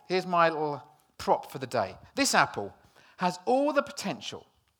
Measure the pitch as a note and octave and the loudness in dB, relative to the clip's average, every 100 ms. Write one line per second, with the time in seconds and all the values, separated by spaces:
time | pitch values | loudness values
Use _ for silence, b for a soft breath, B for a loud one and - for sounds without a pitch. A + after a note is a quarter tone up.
0 | - F#3 F3 F3 E3 D3+ D3+ C#3 - _ | -2 -2 0 4 4 2 -4 -4 -12 _
1 | _ - G3 E3 - C3+ B2+ A#2+ F#2+ - | _ -6 0 0 0 -10 -4 -2 -2 -6
2 | B - C4+ G3 C#3 - G2 - b b | B -2 2 4 4 0 -8 -12 b b
3 | b b F3+ - - C4 C#4+ C#4 C#4+ - | b b -2 -2 0 2 2 0 -2 -6
4 | F#3+ G#2+ - F#2+ - _ _ | -8 -8 -10 -14 -18 _ _